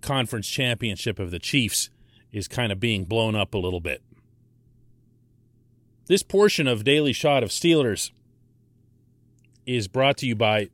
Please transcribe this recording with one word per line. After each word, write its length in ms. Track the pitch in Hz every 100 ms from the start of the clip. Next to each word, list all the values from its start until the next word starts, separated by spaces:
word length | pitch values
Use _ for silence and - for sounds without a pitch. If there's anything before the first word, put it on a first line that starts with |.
conference 480 | - 139 117 117 98
championship 680 | - 127 117 113 95 - 101
of 120 | 90
the 80 | 87
Chiefs 520 | - 143 110 - - _ - _ _
is 160 | 101 95
kind 240 | - 120
of 80 | 95
being 240 | 117 104
blown 320 | 90 113 110 107
up 160 | 98
a 60 | 104
little 220 | 90 90
bit. 200 | 85 - _ _ _ _ _ _ _ _ _ _ _ _ _ _ _ _ _ _ _ _ -
This 160 | 196
portion 440 | - 196 208 - 139
of 180 | 117
Daily 280 | 110 147 147
Shot 300 | 113 151 139
of 80 | 110
Steelers 600 | - 170 165 127 98 - _ _ _ _ _ _ _ _ _ _ _ _ _ _ _ -
is 220 | 123 98
brought 280 | 131 135 143
to 80 | 131
you 80 |
by 360 | 110 110 107 101